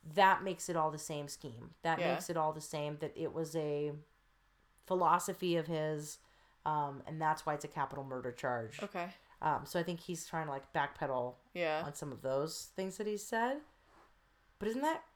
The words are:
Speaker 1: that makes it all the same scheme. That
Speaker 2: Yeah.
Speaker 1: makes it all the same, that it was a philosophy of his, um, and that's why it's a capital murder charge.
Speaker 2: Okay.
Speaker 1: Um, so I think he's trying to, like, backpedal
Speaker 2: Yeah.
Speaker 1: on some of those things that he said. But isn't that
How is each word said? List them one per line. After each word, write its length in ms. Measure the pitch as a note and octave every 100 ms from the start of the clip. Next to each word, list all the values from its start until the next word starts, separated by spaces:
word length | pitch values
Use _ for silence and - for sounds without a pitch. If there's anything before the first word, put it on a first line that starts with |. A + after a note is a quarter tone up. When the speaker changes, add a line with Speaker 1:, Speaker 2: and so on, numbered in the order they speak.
Speaker 1:
that 380 | E3 D#3 F#3+ F#3+
makes 240 | F#3+ G#3 -
it 80 | E3+
all 140 | D#3
the 60 | D3+
same 280 | - D3+ C#3+
scheme. 460 | - D3 A#2 A#2 -
That 160 | E3 E3
Speaker 2:
Yeah. 140 | E3+
Speaker 1:
makes 180 | C#3 F3+
it 60 | E3
all 160 | D#3
the 80 | D#3
same, 380 | - D#3 D3 D3
that 140 | D3+ -
it 160 | D#3
was 240 | D#3+ D#3+ D#3+
a 380 | D3+ D3 D3 D3 - _ _ _ _ _ _ _ -
philosophy 680 | F#3 E3+ F3 - D#3+ F3+ E3+
of 100 | D#3
his, 520 | D#3+ D#3 D3+ D3+ - _ _ _ _
um, 380 | - D3+ C#3+ C#3 -
and 140 | D#3
that's 240 | D#3 D#3 -
why 80 |
it's 100 | D3
a 40 | C#3+
capital 360 | - C3+ C#3
murder 280 | C3+ B2+ B2
charge. 500 | A#2 C3+ B2 A2+ -
Speaker 2:
Okay. 260 | G3+ F#3+ F3 - - -
Speaker 1:
Um, 240 | D#3 C#3+ D3
so 140 | F3+
I 20 |
think 180 | E3+ E3+
he's 260 | - E3+ -
trying 200 | E3 D#3
to, 60 |
like, 200 | C3+ -
backpedal 640 | E3 C#3+ - C#3+ C3 B2 B2 _
Speaker 2:
Yeah. 280 | F3 E3 D#3
Speaker 1:
on 100 | D#3+
some 180 | D3+ D3
of 100 | B2
those 440 | C3 C3+ D#3 - - -
things 220 | F#3+ F#3
that 80 | G#3+
he 100 | G#3
said. 460 | - A3+ A#3+ C#4+ - _ _ - - _ _ _ _ _
But 100 | G3+
isn't 140 | A#3
that 220 | D4 D#4+ -